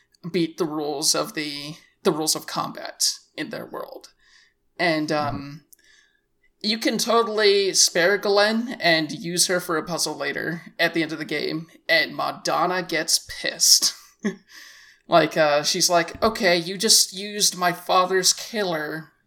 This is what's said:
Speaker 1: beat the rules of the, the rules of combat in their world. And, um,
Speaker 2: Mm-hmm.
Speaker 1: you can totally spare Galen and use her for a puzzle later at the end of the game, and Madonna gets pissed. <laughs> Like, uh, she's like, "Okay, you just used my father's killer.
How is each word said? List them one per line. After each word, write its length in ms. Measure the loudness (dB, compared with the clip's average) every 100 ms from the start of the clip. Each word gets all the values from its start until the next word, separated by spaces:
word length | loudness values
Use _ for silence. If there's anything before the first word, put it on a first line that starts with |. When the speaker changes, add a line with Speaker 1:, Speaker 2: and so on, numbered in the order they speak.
| _ _ -6
Speaker 1:
beat 280 | -2 -2 -2
the 60 |
rules 500 | -4 -4 -4 -2 0
of 200 | 0 -2
the, 400 | -6 -8 -8 -12 -14 _ _
the 80 | 0
rules 240 | 0 0 -4
of 100 | -6
combat 680 | -6 -6 -8 -14 -4 -4 -4 _ -12
in 140 | -10
their 160 | -10 -10
world. 440 | -12 -12 -14 -20 _ _ _ _ _ _ -2
And, 320 | 0 0 0
um, 240 | -2 -2 -4
Speaker 2:
Mm-hmm. 200 | -8 -16 -20 -20 _ _ _ _ _ _ _ _ -4
Speaker 1:
you 100 | -2
can 200 | 0 0
totally 720 | 2 2 2 4 4 6 4
spare 420 | 4 4 4 2 2
Galen 580 | 2 4 4 2 -2 0
and 320 | 2 2 2
use 340 | -6 -4 0 0
her 140 | 0
for 160 | 0 -4
a 80 |
puzzle 320 | -4 -4 -4 -4
later 460 | -6 -4 -4 -6 -8 -2
at 140 | 0
the 80 | 0
end 100 | -2
of 60 | -4
the 60 |
game, 440 | -6 -4 -4 -6 -8 -12 0
and 280 | 2 2 -2
Madonna 680 | -6 -4 -2 0 0 -2
gets 420 | -4 -4 0 -2 -2 -8
pissed. 540 | -8 0 4 4 4 -4 -12 _
<laughs> 100 | -6 -6 _ -20 -20 -20 -20 _ 0
Like, 280 | 4 4 2
uh, 260 | 2 2
she's 260 | 0 0 2
like, 320 | 2 0 0
"Okay, 340 | 0 2 2 2
you 200 | 0 -2
just 360 | 4 4 4
used 440 | -4 -10 -2 -2 0
my 160 | 0
father's 600 | -2 2 2 4 2 2
killer. 800 | 0 -4 -4 -2 -2 -6 -8 -12 _